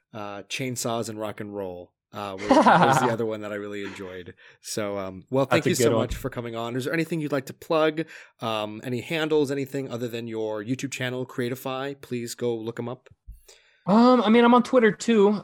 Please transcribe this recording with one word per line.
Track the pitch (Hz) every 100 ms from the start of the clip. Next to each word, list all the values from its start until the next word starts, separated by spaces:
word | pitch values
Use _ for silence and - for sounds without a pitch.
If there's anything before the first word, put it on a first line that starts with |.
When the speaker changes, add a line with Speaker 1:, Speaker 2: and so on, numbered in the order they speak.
| _
Speaker 1:
uh, | 113 104 101
"Chainsaws | - - 131 120 123 117 110
and | 107
rock | 107 101
and | 104 101
roll," | 95 90 90 _ _
uh, | 104 101 95
was, | 104
was | 247 240 175 143 135
the | 123
Speaker 2:
<laughs> |
Speaker 1:
other | 113 113
one | 107
that | 104
I | 104
really | 101 101
enjoyed. | 98 95 95 92 87 - - _
So, | - - 104 101
um, | 95 95 -
well, | 131 135
Speaker 2:
That's |
Speaker 1:
thank | 120 123
Speaker 2:
a |
Speaker 1:
you | 117
Speaker 2:
good |
Speaker 1:
so | 117
Speaker 2:
one. | 113
Speaker 1:
much | 123 -
for | 131
coming | - 117 113
on. | 117 127
Is | 131
there |
anything | 165 160 170
you'd | 147
like | 143 131
to |
plug? | - - 160 156 151 156 - - _
Um, | 117 110 107 107
any | 131 123
handles, | - 165 156 151 135
anything | 143 135 139 135
other | 117 120
than | 117 117
your | 110 110 107
YouTube | 107 131 139
channel, | - 127 127 127
Creatify? | - 120 127 139 131 139 143
Please | - 123 117 -
go | 120 117
look | 110 117
'em | 120
up. | 123 _ _ - - _ _ _ _ -
Speaker 2:
Um, | 214 247 247
I | 202
mean, | 226
I'm | 240
on | 247
Twitter | 240 254 220
too. | - - 226 202 208